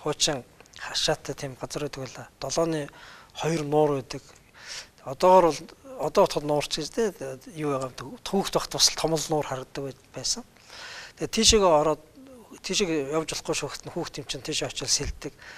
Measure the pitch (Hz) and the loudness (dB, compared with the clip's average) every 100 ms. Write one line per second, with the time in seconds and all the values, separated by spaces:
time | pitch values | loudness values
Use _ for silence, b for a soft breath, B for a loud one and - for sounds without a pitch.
0 | 151 143 - 139 - - - - - - | -6 0 0 0 -8 -20 -20 -16 -8 -2
1 | - 151 - 139 139 127 - 156 147 139 | 0 0 -4 -8 -10 -10 -10 -8 -8 -8
2 | 131 - 123 - 135 165 165 160 143 B | -10 -12 -16 -10 -4 0 0 0 -4 B
3 | B B B - 151 165 143 151 151 139 | B B B -4 -2 0 2 4 4 2
4 | 123 139 - - - B B B B _ | -4 -10 -12 -20 -20 B B B B _
5 | - 135 180 185 170 143 - - - - | -12 4 8 10 8 4 -6 -18 -16 -6
6 | 147 202 185 165 147 147 - - 147 - | 0 4 4 2 0 0 -2 -4 -4 -2
7 | 220 175 135 131 - 160 151 135 131 - | -2 -4 -10 -12 -12 -6 -2 -2 -4 -8
8 | 120 240 - 196 - 160 - 143 - - | -12 -12 -2 0 0 0 -2 2 2 2
9 | 156 160 - 156 139 127 131 - 139 127 | 0 0 0 -2 0 -6 -8 -8 -10 -10
10 | _ 131 127 233 247 - B B B B | _ -8 -4 -4 -8 -20 B B B B
11 | B - 160 - 220 220 190 151 156 147 | B -10 -4 4 6 8 8 6 4 0
12 | - - - 247 214 - - 185 185 160 | -6 -20 -20 -20 -20 -14 -6 -2 0 0
13 | 135 156 156 - - 160 143 - - 175 | 0 -2 -2 -6 -4 -4 -4 -8 -8 -8
14 | 156 - 135 139 139 151 139 - 131 - | -6 -8 -10 -8 -6 -4 -4 -4 -2 0
15 | 131 - 147 - B | -2 -6 -12 -14 B